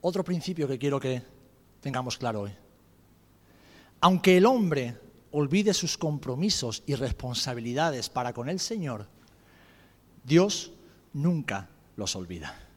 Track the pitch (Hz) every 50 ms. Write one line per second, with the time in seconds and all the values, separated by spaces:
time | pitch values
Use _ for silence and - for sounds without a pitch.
0 | - 175 175 190 175 - 180 170 - - 185 165 151 131 135 120 139 143 139 135
1 | 131 131 131 123 120 - - - - - _ _ _ _ - - - 143 131 127
2 | 127 123 113 - 127 120 110 104 101 101 98 - - - _ _ _ _ _ _
3 | _ _ _ _ _ _ _ _ _ _ _ - - - - - - - _ _
4 | - 175 185 180 - 190 185 180 190 233 262 247 208 175 156 139 127 117 120 -
5 | - - - - _ - - 147 147 135 151 202 208 214 185 - - 160 - -
6 | 185 156 151 143 143 135 123 135 175 214 185 - - 117 110 - - - 143 120
7 | 135 120 - - - 123 123 120 - 135 123 120 113 120 120 139 160 165 143 123
8 | 104 - - 131 123 120 120 - 120 135 180 185 - - 226 220 170 143 120 104
9 | 104 - - - - - - _ - - - - - - - - - - _ _
10 | _ _ - - - 127 147 170 185 208 202 - - - - - - - - -
11 | _ _ - 143 143 175 175 156 131 - 104 98 95 - - - - - _ -
12 | 104 90 - 98 92 85 90 82 76 - - - - - -